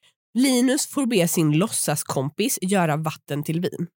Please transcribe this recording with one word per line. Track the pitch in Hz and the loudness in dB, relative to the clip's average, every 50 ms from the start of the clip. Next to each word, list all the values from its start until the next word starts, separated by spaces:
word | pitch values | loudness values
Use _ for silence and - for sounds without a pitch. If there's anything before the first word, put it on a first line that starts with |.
| _ _ _ _ _ _ - 226 | _ _ _ _ _ _ 0 2
"Linus | 262 277 254 240 247 262 254 311 - | 2 4 4 4 4 4 2 0 -2
får | - - 302 269 | -4 -2 -2 -2
be | 226 247 190 170 170 | 2 2 2 2 2
sin | - - 156 151 147 156 | 2 2 2 2 4 2
låtsaskompis | 196 220 - - - - 147 - - - - 143 135 139 - - 208 269 - - | 2 0 -2 -2 -2 -2 -2 -2 -4 -4 -4 -4 -4 -2 -2 -2 -2 -2 -2 -2
göra | - 185 202 196 175 156 147 | -2 0 2 2 2 2 0
vatten | 151 156 156 - - _ - 147 139 147 | 0 -2 -4 -6 -8 _ -6 -6 -4 -4
till | - 156 170 | -2 -2 -2
vin." | 180 - - - 170 170 _ | -4 -4 -4 -6 -8 -8 _